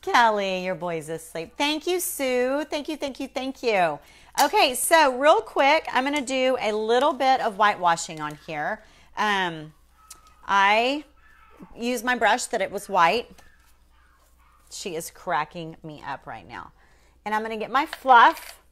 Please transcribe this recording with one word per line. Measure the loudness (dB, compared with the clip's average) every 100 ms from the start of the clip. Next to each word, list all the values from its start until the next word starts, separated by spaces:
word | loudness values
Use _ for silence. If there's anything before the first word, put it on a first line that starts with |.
Kelly, | 2 4 4 2 -2 -4 -4
your | -6
boy's | -6 -8 -8
asleep. | -12 -10 -12 -14 -4
Thank | -2 -2 -2
you, | -4
Sue. | -4 -4 -2 0 0 -2 -4
Thank | -8 -8
you, | -8
thank | -8 -8
you, | -10
thank | -8 -8 -6
you. | -2 2 0 -2 -12 -20 -10 0
Okay, | 2 4 2
so | 0 2 4 4 4
real | 4 4
quick, | 2 0 4 2 0
I'm | -2
gonna | -2 -4
do | -2 0 0 0
a | -2
little | -2 0 2 2
bit | 2 2 2
of | 0 2
whitewashing | 2 4 0 0 -4 -10
on | -10 -10 -12
here. | -8 -6 -8 -12 _ _ -4
Um, | -2 0 -2 -6 -14 _ _ _ _ -20 _ _ 0
I | 4 4 4 2 -4 -8 _ _ _ _ -20 -20 -8
used | -6 -4
my | -4 0
brush | 2 2 -2
that | -4
it | -4
was | -6 -2
white. | 2 4 2 -6 -20 -20 _ _ _ _ _ _ _ _ _ _ _ _
She | -14 -10 -8
is | -10
cracking | -12 -4 -4 -4 -10 -14 -14
me | -16 -16 -12
up | -14 -14
right | -18 -16
now. | -16 -16 _ _ _ _ _
And | -6
I'm | -6
gonna | -6 -8
get | -4
my | -4 -4
fluff. | -6 6 8 8 4 -14 -20 _